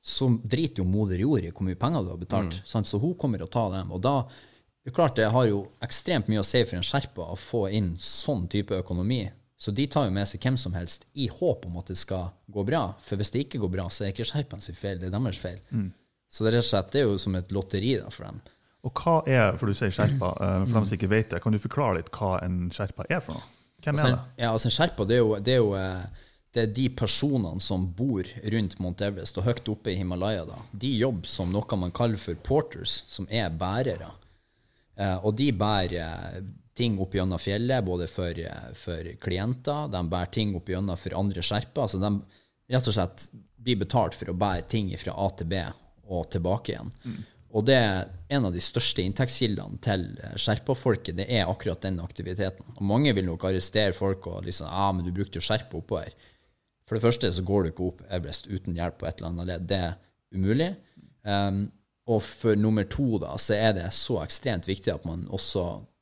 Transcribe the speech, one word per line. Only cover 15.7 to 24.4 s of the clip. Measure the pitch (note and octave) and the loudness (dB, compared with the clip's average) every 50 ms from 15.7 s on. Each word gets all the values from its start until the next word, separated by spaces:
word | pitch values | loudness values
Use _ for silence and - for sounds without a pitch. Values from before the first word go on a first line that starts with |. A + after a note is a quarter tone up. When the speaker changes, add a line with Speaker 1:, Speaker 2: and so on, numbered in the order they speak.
| - | -2
Speaker 2:
Mm. | A2+ G2 F#2 - _ _ _ _ _ _ _ | -2 -2 -2 -6 _ _ _ _ _ _ _
Speaker 1:
Så | - - A2 | -4 2 2
det | A2 A2+ | 4 6
er | |
rett | A#2+ A2+ | 6 4
og | - | 4
slett, | - G2+ F#2 - | 2 2 2 2
det | - C#3+ | 2 4
er | C#3 A2 | 4 4
jo | G2+ | 4
som | F#2 - G2+ F#2 | 2 0 0 0
et | F#2 F2+ - | 0 -2 -2
lotteri | G2 G2 F#2 - - G2 G2+ B2 C3+ G2 | -2 -4 -2 -2 -2 0 0 2 0 0
da | - - | -2 -8
for | - - - | -12 -12 -12
dem. | - - - - - _ _ _ _ _ _ - | -12 -12 -14 -16 -18 _ _ _ _ _ _ -8
Speaker 2:
Og | B2+ - | -6 -6
hva | - - E3+ E3 D#3+ - | -2 2 4 4 4 4
er, | - C3 B2+ A2 G2 - | 4 6 6 6 6 4
for | - A2+ | 2 0
du | G#2 G2+ | 0 0
sier | - A#2 G2+ | 2 0 -2
sherpa, | F#2 - G#2+ C#3+ C#3 C3+ G#2+ F2+ - - | 2 2 2 4 4 2 0 0 0 0
eh, | - F#2+ F#2+ F#2 F#2+ | 0 2 2 2 2
for | B2 A#2 A2 | 4 4 2
dem | G#2 | 2
som | G2 - | 2 0
ikke | - G2+ F#2+ | 0 2 4
vet | G#2+ A2 A2 - | 4 4 2 2
det, | - F2 - | -4 -2 0
kan | A2+ | 2
du | G#2+ G2+ | 0 2
forklare | - - - C#3+ C#3+ A2+ F#2 | 0 -2 -2 0 2 2 2
litt | E2 E2 - | 0 -2 -6
hva | - - A2 F#2+ F#2 - | -6 -2 0 0 0 0
en | - F2+ F2+ F2+ F2 F2 | 0 -2 -2 0 -2 -4
sherpa | - - G#2 F#2+ - - F#2+ - | -2 -4 -6 -6 -4 -8 -4 -2
er | D#3+ F3+ | -2 -2
for | - - E3 | -2 -6 -10
noe? | - - - - _ _ _ _ _ - | -12 -12 -16 -20 _ _ _ _ _ -4
Hvem | D3+ C#3+ | 0 2
Speaker 1:
Altså, | D3 D3 | 4 6
Speaker 2:
er | B2+ B2 | 4 4
det? | B2 - - - | 2 -2 -10 -6
Speaker 1:
ja, | - | -2